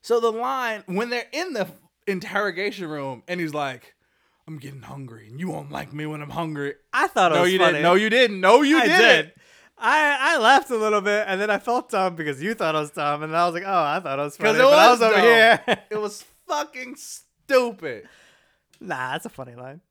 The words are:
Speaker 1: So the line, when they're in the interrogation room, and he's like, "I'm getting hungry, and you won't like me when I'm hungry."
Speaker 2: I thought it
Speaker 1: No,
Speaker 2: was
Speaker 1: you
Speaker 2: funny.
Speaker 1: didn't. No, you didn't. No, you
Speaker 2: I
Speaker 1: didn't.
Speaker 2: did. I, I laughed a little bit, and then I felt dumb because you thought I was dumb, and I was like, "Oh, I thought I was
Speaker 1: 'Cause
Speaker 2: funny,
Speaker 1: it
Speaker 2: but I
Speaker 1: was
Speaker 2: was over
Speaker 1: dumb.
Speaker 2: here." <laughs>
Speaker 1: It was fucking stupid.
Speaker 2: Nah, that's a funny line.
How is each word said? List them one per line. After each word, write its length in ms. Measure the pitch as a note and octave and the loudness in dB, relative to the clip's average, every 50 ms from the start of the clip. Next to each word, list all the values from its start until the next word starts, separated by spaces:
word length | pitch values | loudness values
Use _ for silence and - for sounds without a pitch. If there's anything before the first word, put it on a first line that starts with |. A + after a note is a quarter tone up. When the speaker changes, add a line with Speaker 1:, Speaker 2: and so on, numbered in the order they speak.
Speaker 1:
So 200 | _ - A3+ A#3+ | _ -2 -2 0
the 100 | A3+ A#3 | 0 -2
line, 540 | A3 A3 A#3 B3+ C4+ C4 B3+ A#3 A3 G#3 - | -4 -4 -6 -6 -6 -4 -6 -6 -8 -8 -10
when 240 | - F3+ F#3+ A3+ A#3+ | -8 -6 -6 -4 -4
they're 160 | A#3+ A#3+ A3+ _ - | -6 -8 -8 _ -8
in 220 | C#4+ F4 F#4 D4+ | -8 -8 -8 -6
the 140 | A3 F#3 E3 - _ _ _ _ _ _ | -6 -6 -8 -8 _ _ _ _ _ _
interrogation 840 | - G3 F#3 F3 G#3+ F3+ G3+ G#3 G3+ F3 E3+ G3 G3+ G#3 G3 F#3 D#3+ | -8 -8 -8 -8 -8 -6 -6 -4 -4 -6 -6 -8 -8 -8 -10 -12 -10
room, 340 | D3+ D3 C#3 C3+ C3 A#2 _ | -10 -10 -10 -10 -12 -14 _
and 140 | - F3+ F3 | -12 -8 -8
he's 120 | F3 D#3 D3 | -8 -8 -6
like, 400 | D3+ D3 C#3 B2+ B2 _ _ _ _ _ _ _ _ _ _ _ _ _ | -6 -6 -6 -8 -12 _ _ _ _ _ _ _ _ _ _ _ _ _
"I'm 120 | - D#3 D3 | -18 -18 -16
getting 240 | B2 C3+ C#3 C3+ A2 | -16 -18 -18 -18 -18
hungry, 440 | G#2+ C3 C#3 C3+ B2 A2+ A2+ G#2+ G#2+ | -18 -16 -16 -16 -16 -18 -20 -20 -20
and 120 | A2+ C3+ | -14 -10
you 80 | E3+ F#3 | -10 -8
won't 240 | D#3 D#3 D3 C#3+ C#3+ | -8 -10 -12 -12 -12
like 200 | C#3 C#3 C3 - | -12 -12 -12 -12
me 140 | D3 D3+ | -12 -10
when 160 | D3+ D3+ D3+ D3 | -10 -10 -12 -12
I'm 80 | C#3+ | -12
hungry." 440 | B2+ E3 E3+ D#3+ D#3 C#3+ C#3+ C#3+ C#3+ _ _ _ - | -10 -8 -8 -8 -6 -6 -8 -8 -8 _ _ _ -4
Speaker 2:
I 160 | B3 D4 F#4 | -4 -4 -2
thought 240 | - A#3+ F#3+ E3+ D#3 | 0 2 2 2 4
it 20 | |
Speaker 1:
No, 80 | D3+ F3 | 2 2
Speaker 2:
was 100 | F3+ F#3 | 2 2
Speaker 1:
you 60 | F#3 | 2
Speaker 2:
funny. 140 | E3+ E3 - | 2 2 2
Speaker 1:
didn't. 80 | D3 D3+ | 2 2
No, 120 | E3+ F3 | 4 4
you 160 | F#3+ G#3+ A3 | 4 2 2
didn't. 300 | G#3 B3 C4 A#3 G#3 F#3+ | 2 2 2 2 0 0
No, 220 | F#3 F#3 G#3+ B3+ D4+ | 4 6 6 8 6
you 160 | C#4 D4+ E4 | 6 4 4
Speaker 2:
I 80 | - | 4
Speaker 1:
didn't. 120 | D#4 D#4+ F#4 - A#3 - E3 D#3 | 4 4 4 6 6 6 4 2
Speaker 2:
did. 60 | D#3+ _ _ _ _ _ _ _ _ _ _ A3+ | -4 _ _ _ _ _ _ _ _ _ _ -2
I, 520 | A3+ C4 D#4 D#4 D4 C#4+ C4 C4 D4 E4+ | 0 0 2 2 0 0 0 0 0 0
I 40 | D4+ | 2
laughed 320 | A3 A3 C4+ D#4 D#4 - | 4 6 6 6 4 0
a 60 | B3 | -6
little 240 | A3+ G#3+ A3 G#3 G#3 | -2 -2 0 0 0
bit, 240 | F#3+ G#3 G#3 G#3 G#3+ | 0 0 0 0 0
and 140 | G3 F#3+ F#3 | -2 -4 -4
then 100 | G3+ G#3+ | -2 -2
I 80 | G#3 G3 | -2 -4
felt 300 | - - A#3+ B3 B3 _ | -2 -2 -4 -4 -4 _
dumb 260 | - G3+ F#3+ F#3 F3 | -4 -2 -2 -2 -4
because 280 | E3 D#3+ D3 C#3+ C3 D3+ | -6 -6 -6 -6 -6 -6
you 100 | G3+ A3+ | -8 -6
thought 220 | A3 G#3 D#3+ D#3 | -4 -4 -2 -2
I 40 | D#3 | -2
was 100 | D3+ D3 | -4 -6
dumb, 320 | _ - D3+ D3 D3 D3 D3+ | _ -6 -4 -4 -4 -4 -6
and 100 | D#3 D#3+ | -6 -2
I 80 | E3 E3+ | 0 0
was 80 | F3 E3 | 0 -2
like, 100 | F3 F3 | -4 -8
"Oh, 160 | G3 G3 F3+ D#3+ | -4 -2 -2 0
I 160 | C#3+ D3 F3+ | 0 -2 -4
thought 220 | F3+ D#3 C3+ C3+ | -6 -6 -6 -6
I 40 | C#3+ | -6
was 120 | D3 D3 | -8 -8
Speaker 1:
'Cause 100 | - E3 | -2 0
Speaker 2:
funny, 120 | G#3+ A3 A#3 | 0 2 4
Speaker 1:
it 40 | B3+ | 6
Speaker 2:
but 160 | C4+ D4 C4 | 6 6 8
I 120 | G#3+ A#3 | 8 6
Speaker 1:
was 100 | B3 A#3+ | 6 6
Speaker 2:
was 80 | A#3 A3+ | 4 2
over 80 | G#3+ | 4
Speaker 1:
dumb. 80 | G#3 G3+ | 4 4
Speaker 2:
here." 600 | A#3 A#3 A3+ A3 A3+ A3+ - - - A3 - - | 4 6 6 6 6 4 2 2 -4 -4 -4 -4
<laughs> 40 | _ | _
Speaker 1:
It 60 | G#3+ G#3+ | -10 -8
was 220 | G#3+ G#3 G#3 - - _ _ _ _ | -8 -8 -10 -14 -20 _ _ _ _
fucking 480 | _ F4 D4 D4 D4+ _ B3+ B3+ B3+ B3+ | _ -6 -6 -6 -8 _ -16 -16 -16 -16
stupid. 1120 | - - - - - _ _ _ _ _ _ C#4 B3+ B3+ A#3+ A3 F#3+ E3 D3+ B2 G#2+ - - _ _ _ _ _ _ _ _ _ _ _ _ _ _ | -18 -18 -20 -20 -20 _ _ _ _ _ _ 2 2 2 2 -6 -8 -10 -10 -10 -12 -14 -20 _ _ _ _ _ _ _ _ _ _ _ _ _ _
Speaker 2:
Nah, 320 | - F#3 E3 C3 B2+ B2+ C3 | -12 -12 -10 -8 -8 -8 -8
that's 140 | D#3+ - | -8 -10
a 40 | G#3+ | -12
funny 240 | _ - C3 B2 A#2+ | _ -16 -18 -18 -18
line. 240 | A#2+ B2 C3 C#3 E3+ _ _ | -20 -18 -18 -20 -20 _ _